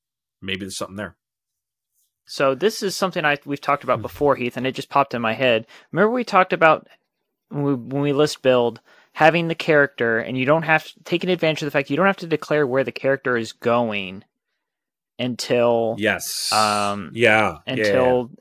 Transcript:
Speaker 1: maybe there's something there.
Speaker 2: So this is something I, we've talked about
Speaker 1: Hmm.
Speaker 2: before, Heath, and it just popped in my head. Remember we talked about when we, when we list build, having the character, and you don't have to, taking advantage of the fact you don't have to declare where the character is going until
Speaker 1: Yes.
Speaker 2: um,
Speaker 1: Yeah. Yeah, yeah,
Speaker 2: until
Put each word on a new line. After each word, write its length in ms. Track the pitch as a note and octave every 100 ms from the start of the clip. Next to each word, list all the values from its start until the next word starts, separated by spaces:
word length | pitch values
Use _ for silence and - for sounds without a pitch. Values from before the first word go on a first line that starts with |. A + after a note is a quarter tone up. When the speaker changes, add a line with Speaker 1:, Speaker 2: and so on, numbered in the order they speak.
| _ _ _ _
Speaker 1:
maybe 180 | F#2+ F#2+
there's 160 | G2 -
something 200 | - F#2+
there. 200 | F#2 - _ _ _ _ _ _ _ _ _ _ _
Speaker 2:
So 280 | - C#3
this 280 | C3 G3 -
is 120 | G3
something 300 | - F#3 F3
I, 140 | D3+ C#3+ C#3+
we've 140 | C#3+
talked 240 | - C#3+
about 140 | A#2+ A2+
Speaker 1:
Hmm. 40 |
Speaker 2:
before, 340 | G#2+ - C#3+ B2+
Heath, 200 | A#2+ B2+
and 100 | C3
it 80 | B2+
just 140 | -
popped 220 | C#3+ C#3
in 80 | A#2+
my 100 | A2+
head. 340 | A2+ C3 A2+ - - _
Remember 220 | D3+ G#3
we 120 | B3
talked 280 | A#3 F#3+ F#3+
about 340 | E3 D#3+ D#3 - _ _ _ _ _ _
when 140 | C#3+
we, 100 | C#3+
when 280 | C3+ A2+ C#3
we 100 | C#3+
list 300 | C#3 D3+ -
build, 380 | C3 B2+ A#2+ A#2 _ _ _
having 340 | - D#3 E3 E3
the 60 | D#3+
character, 640 | - D3+ C#3 - A#2 A2+
and 180 | - B2+
you 80 | B2+
don't 160 | D#3+
have 220 | D#3+ D#3
to, 80 | - -
taking 240 | - E3+ F3+
advantage 320 | F3+ D#3+ D3+
of 40 | D3+
the 40 |
fact 200 | D3+ C#3
you 60 | C#3+
don't 100 | G3
have 100 | F#3+
to 80 | E3+
declare 400 | D3+ - D3+ C#3
where 180 | C3
the 80 | B2
character 440 | - C3+ C3+ C3 A#2+
is 160 | A2
going 720 | - A#2+ A#2 A#2+ G#2 F#2 F#2+ - _ _ _ _ _ _ _ _ -
until 800 | B2 A2+ - A#2+ A#2+ A#2 A2+ A2
Speaker 1:
Yes. 540 | G#2 F2+ - - -
Speaker 2:
um, 580 | G#2+ G#2+ G#2 G2+ G2+ E2+
Speaker 1:
Yeah. 440 | - A#2 A2 G2+ D#2+ -
Yeah, 80 |
yeah, 100 | C3
Speaker 2:
until 460 | G#2 B2+ B2+ B2+ A#2+ -